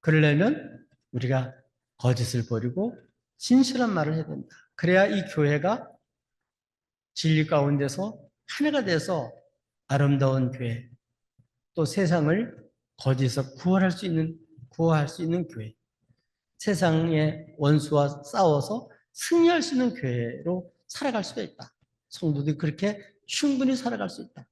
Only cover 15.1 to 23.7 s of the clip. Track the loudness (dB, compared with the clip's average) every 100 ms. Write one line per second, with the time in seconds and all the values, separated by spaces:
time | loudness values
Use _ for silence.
15.1 | -4 -2 -2 -4 -8 -14 -16 _ _ _
16.1 | _ _ _ _ _ -4 0 2 2 2
17.1 | 2 0 -2 -14 -2 4 4 4 2 2
18.1 | -2 -8 2 4 4 0 -6 -8 _ _
19.1 | -12 0 4 4 4 0 0 0 0 -4
20.1 | -2 -4 -6 -6 -6 -6 _ _ -6 -4
21.1 | -4 -6 -8 -12 _ -20 _ _ _ _
22.1 | -4 -2 0 -2 -2 -2 -2 -4 -4 -12
23.1 | _ _ -2 0 2 2